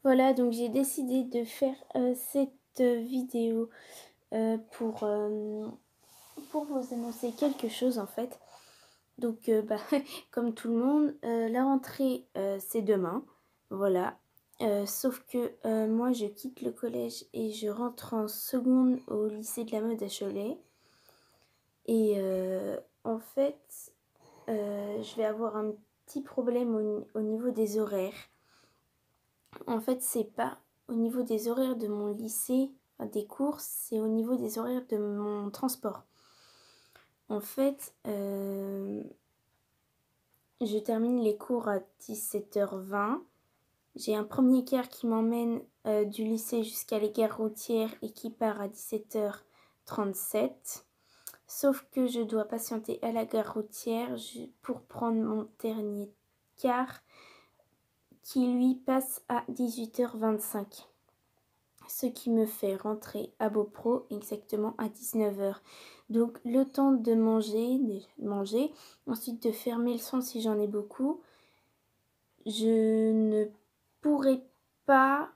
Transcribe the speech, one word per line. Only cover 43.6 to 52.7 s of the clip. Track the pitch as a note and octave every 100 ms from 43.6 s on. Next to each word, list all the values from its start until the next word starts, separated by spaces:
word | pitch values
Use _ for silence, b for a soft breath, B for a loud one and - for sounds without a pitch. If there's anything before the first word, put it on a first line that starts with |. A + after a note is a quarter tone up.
| _ _ _ -
J'ai | -
un | G#3+
premier | G#3+ - B3+ B3+
car | B3+ C4 B3+
qui | - A#3
m'emmène, | A3+ A3+ A#3 A#3 A#3 - _ A3
euh, | G#3+
du | G#3 G#3+
lycée | A3 A3+ - A#3
jusqu'à | A3 - - A3
la | G#3
gare | G#3+ A3 G#3+
routière | A3 G#3+ - A3+ A3 -
et | A3
qui | - A#3
part | - A3 G#3
à | G3+
dix-sept | - - A3 G#3+ A3
heures | G#3 G3+ b b b b -
trente-sept. | - G3+ F#3+ - G#3+ C4 - - - _ B B B B B _
Sauf | - C#4 C4+ -
que | C4+ B3+
je | A#3+
dois | A3 A3
patienter | G#3+ A3+ -